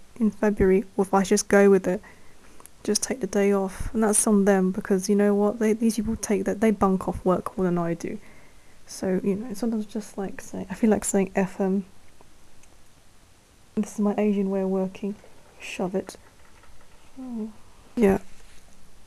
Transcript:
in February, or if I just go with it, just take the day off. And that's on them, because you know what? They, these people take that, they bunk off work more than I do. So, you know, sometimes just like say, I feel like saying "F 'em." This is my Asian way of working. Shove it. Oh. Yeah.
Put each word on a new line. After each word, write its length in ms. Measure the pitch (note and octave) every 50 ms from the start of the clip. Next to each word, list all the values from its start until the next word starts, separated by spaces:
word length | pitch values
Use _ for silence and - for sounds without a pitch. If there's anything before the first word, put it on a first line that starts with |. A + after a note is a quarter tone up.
| - - -
in 140 | - A3+ G#3
February, 540 | G#3+ - A3 G#3 G#3 - G3 F#3+ F#3+ F#3+ - - -
or 80 | - F#3+
if 80 | -
I 120 | - G3 F#3+
just 240 | - G#3+ G3+ - -
go 220 | G3+ G3+ G3+ G3+
with 180 | G3 F#3 F#3 F#3
it, 120 | F3+ - - - - - - - - - - - - - - - - - -
just 180 | G#3 G#3 -
take 180 | - - G3+ -
the 60 | -
day 260 | G3 - G3+ G3+ G3+
off. 400 | G3+ G3 G3 G3 - - - -
And 100 | - A3
that's 240 | A3 G3+ G#3+ - -
on 180 | A3+ G#3+ G3+ G3
them, 260 | G3+ G3 F#3+ F#3 F#3
because 380 | F#3 G3+ - - G3+ F#3 F#3 -
you 80 | G3+
know 180 | G3+ G3+ G#3 G3+
what? 240 | G3+ G#3 G#3 A3 A3+
They, 140 | A3 A3
these 240 | G#3+ A3 A#3 A3+ G#3+
people 200 | A3+ G#3 A3 A3+
take 280 | - - - G#3 F#3+ G3+
that, 160 | G3+ F#3+ G3+
they 100 | A3+ A3
bunk 380 | G#3 - G#3+ F#3+ F#3+ F#3 - F3+
off 160 | F3+ - -
work 320 | F#3 F3+ - - - - G3
more 60 | F#3
than 140 | F3+ F3 F3
I 160 | E3+ E3+ E3+
do. 240 | E3+ - G3+ G#3+ - - - - - - - - - - - - - -
So, 320 | - - - F#3+ F#3+ F#3 F#3+ -
you 100 | G3+ F#3+
know, 200 | G3+ A#3 B3+ G3+
sometimes 320 | - B3 A3+ A3+ G#3+ G#3
just 320 | - - A3 G#3 - - G#3
like 240 | F#3+ F#3+ - -
say, 240 | - - G3+ F#3 F#3 F#3+
I 60 | F#3
feel 160 | - A#3 A3
like 160 | G3+ G3+ -
saying 260 | - - G3 F#3+ - -
"F 240 | G3 F#3+ F#3 - -
'em." 280 | G3 F#3 F#3+ G3+ F#3 - - - - - - - - - - - - - - - - - - - - - - - _ - - - - _ - _ _ _ _ _ - - -
This 180 | A3 G#3 - -
is 40 | -
my 160 | G3+ G#3 G3+ G3+
Asian 320 | G#3+ G#3 G3 G3+ G3 F#3+
way 100 | G3 G3
of 80 | F#3+ F#3+
working. 460 | F#3+ F#3+ F#3+ F#3+ F#3+ - G#3 G3 G#3 - - - - - - - - -
Shove 360 | - - - - F#3+ F3+ G3+
it. 220 | F#3+ - - - - - - - - - - - - - - - - - - - - - - - C4+
Oh. 320 | C4 B3+ A#3+ A3 G#3+ A3 G#3 - - - - - - - -
Yeah. 220 | A#3+ G#3+ G3 G3 G3 - - - - - - - - - - - - - - - - -